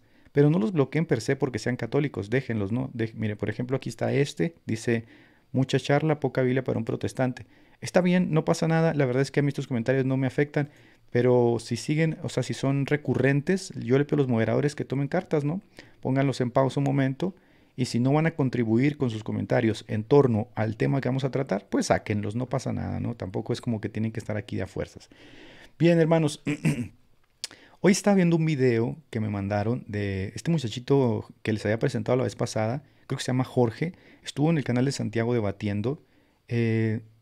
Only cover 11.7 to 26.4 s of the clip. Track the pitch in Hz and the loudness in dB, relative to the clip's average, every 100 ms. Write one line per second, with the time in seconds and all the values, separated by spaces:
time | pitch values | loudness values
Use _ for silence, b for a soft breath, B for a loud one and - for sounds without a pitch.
11.7 | 117 - 151 165 156 131 - 127 117 135 | -6 -2 0 0 -2 -6 -4 -4 -2 -2
12.7 | 139 135 147 - 117 127 143 143 190 - | 0 0 -2 0 2 2 2 0 -2 -4
13.7 | 131 117 131 147 147 131 117 110 120 147 | -8 2 2 2 0 2 2 2 2 0
14.7 | - 123 131 143 175 - 156 143 180 - | -2 -4 -4 -2 -4 -2 -2 0 -4 -8
15.7 | B B B 127 131 139 127 120 135 135 | B B B -2 0 0 0 0 2 2
16.7 | 143 139 139 135 135 180 - b b b | 2 0 2 0 0 -6 -6 b b b
17.7 | - 127 117 127 147 165 160 131 120 113 | -6 -2 0 2 2 2 0 -2 0 2
18.7 | 113 139 147 127 110 110 107 101 127 113 | 2 2 0 -2 -4 -6 -6 0 2 2
19.7 | 104 - 110 107 143 135 107 104 - 110 | 0 -4 -4 4 6 6 4 -2 -2 -4
20.7 | 107 135 139 131 131 131 131 139 190 - | 0 0 0 -2 -2 -2 -2 -2 -4 -2
21.7 | - - 87 - 104 104 110 127 135 - | -2 2 0 0 -4 -4 -6 -4 -4 -4
22.7 | 104 92 95 104 117 95 110 113 120 - | -4 -4 -4 -6 -6 -8 -6 -4 -4 -4
23.7 | 110 104 - 110 110 101 107 - 104 95 | -4 -4 -4 -4 -6 -6 -6 -6 -6 -6
24.7 | - 87 - - B B B B B B | -6 -8 -10 -20 B B B B B B
25.7 | - 165 170 160 165 151 - | 2 4 6 6 4 2 -2